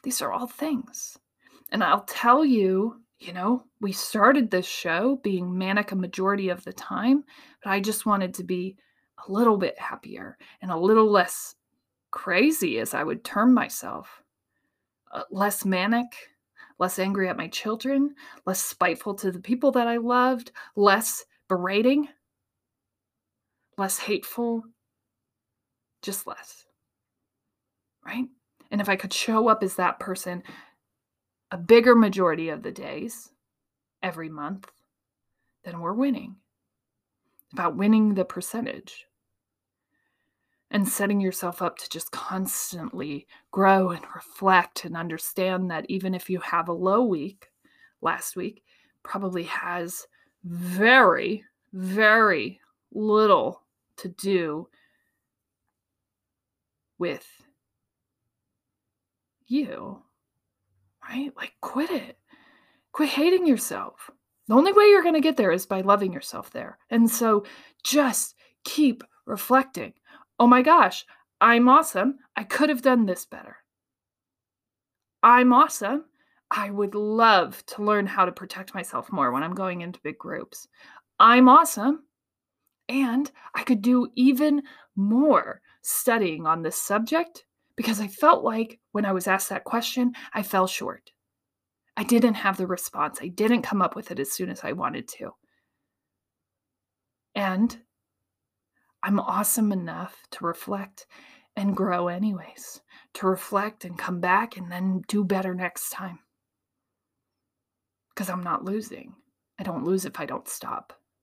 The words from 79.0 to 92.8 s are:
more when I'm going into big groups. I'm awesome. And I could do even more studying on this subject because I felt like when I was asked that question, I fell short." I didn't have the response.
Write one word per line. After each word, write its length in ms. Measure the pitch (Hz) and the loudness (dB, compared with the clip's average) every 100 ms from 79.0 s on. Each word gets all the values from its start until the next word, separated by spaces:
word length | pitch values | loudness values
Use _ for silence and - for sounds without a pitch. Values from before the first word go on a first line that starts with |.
| - | -6
more 200 | 180 127 | -2 -2
when 120 | 127 | -2
I'm 120 | 160 185 | -4 -6
going 260 | 190 175 | -6 -6
into 180 | 170 - | -10 -12
big 160 | 147 151 | -12 -12
groups. 500 | - - - - - _ - - _ - | -12 -12 -14 -18 -20 _ -20 -20 _ 6
I'm 300 | 220 247 254 | 8 10 10
awesome. 580 | 285 330 - 233 311 _ _ _ _ _ _ _ _ - | 10 8 2 -2 -2 _ _ _ _ _ _ _ _ -6
And 400 | 262 262 247 294 - - | -2 0 0 -2 -8 -12
I 100 | - | -6
could 180 | - 226 | 0 0
do 280 | 220 247 247 - | 4 2 2 2
even 480 | 254 254 302 285 277 - _ - | 4 4 2 0 -4 -16 _ -2
more 640 | 202 233 302 208 - - _ _ | 2 4 6 4 2 -8 _ _
studying 640 | - - - 226 190 156 160 | -8 -4 0 0 0 -2 -2
on 160 | 165 | -2
this 160 | 160 - | -2 -6
subject 680 | - 202 226 320 339 - _ _ _ - | -2 -2 0 -2 -4 -10 _ _ _ -6
because 240 | 226 208 | -4 -4
I 80 | 202 | -6
felt 360 | - 302 349 | 2 4 4
like 360 | - 226 226 - _ | 2 -4 -6 -10 _
when 140 | 208 202 | -4 -2
I 60 | |
was 160 | 190 190 | -2 0
asked 220 | 190 - | -2 -2
that 140 | 196 | -8
question, 500 | - 233 233 254 247 247 - | -6 -4 -4 -2 -2 -2 -10
I 100 | - | -8
fell 240 | 196 196 185 | -2 0 0
short." 440 | - - - _ _ _ _ _ _ _ _ _ - | -2 -8 -12 _ _ _ _ _ _ _ _ _ -8
I 60 | |
didn't 320 | 214 233 233 214 | 2 4 4 2
have 220 | 202 190 | -2 -2
the 100 | 185 | -4
response. 520 | 180 | -6